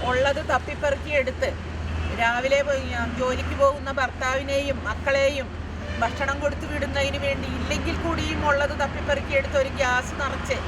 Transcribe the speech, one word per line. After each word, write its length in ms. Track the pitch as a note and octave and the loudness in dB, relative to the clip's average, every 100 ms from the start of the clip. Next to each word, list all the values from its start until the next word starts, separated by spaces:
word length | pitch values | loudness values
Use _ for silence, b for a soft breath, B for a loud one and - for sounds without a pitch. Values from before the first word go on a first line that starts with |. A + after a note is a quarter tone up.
ഉള്ളത് 380 | B3 B3+ C#4 C#4 D4+ | 2 4 4 2 2
തപ്പിപ്പെറുക്കിയെടുത്ത് 1000 | B3+ - C#4+ D4 C#4 - D4 B3+ A#3+ A3+ - - - - - - - | 0 0 -2 0 0 0 2 2 0 -2 -2 -8 -6 -4 -4 -2 2
രാവിലെ 420 | A#3 A#3+ C4 C#4 | 2 2 4 4
പോയി, 300 | C#4+ C4+ B3+ | 4 0 0
ആ, 120 | A#3+ A#3 A3+ | -2 -2 0
ജോലിക്ക് 380 | B3+ B3+ C4 C#4 | 0 0 -2 4
പോകുന്ന 340 | C#4 C#4+ C#4 | 4 4 -4
ഭർത്താവിനെയും 920 | C4+ B3+ - C4 C4+ C#4 C#4 C#4+ B3+ | -2 -2 0 -2 0 0 0 0 -2
മക്കളെയും 640 | G3+ A3 C#4+ C4+ C#4 C#4+ A#3 - - - - - | -4 -2 2 4 4 2 -6 -8 -8 -8 -6 0
ഭക്ഷണം 420 | A#3 C4 C#4 C#4+ | 0 0 -2 0
കൊടുത്തു 260 | D4 C#4 D4+ | -2 -2 -4
വിടുന്നതിന് 520 | D4 C4+ C#4 C#4 G4+ | -4 -2 0 0 0
വേണ്ടി 300 | C#4+ C4+ - | -2 -2 -2
ഇല്ലെങ്കിൽ 460 | - - D4 E4+ | -4 -2 -2 -2
കൂടിയും 540 | E4 E4+ D#4+ D#4 - D4 | -2 0 0 -2 0 2
ഉള്ളത് 260 | C#4 C#4+ D4+ | 4 2 0
തപ്പിപ്പെറുക്കിയെടുത്ത് 760 | C#4 - D4 C#4+ - C#4 C4+ C#4+ | -2 -2 0 0 2 0 2 2
ഒരു 100 | C4+ | 0
ഗ്യാസ് 440 | - B3 B3 B3+ | 0 2 2 0
നിറച്ച് 420 | - C#4 C4 B3 B3+ | -4 -4 -4 -2 -4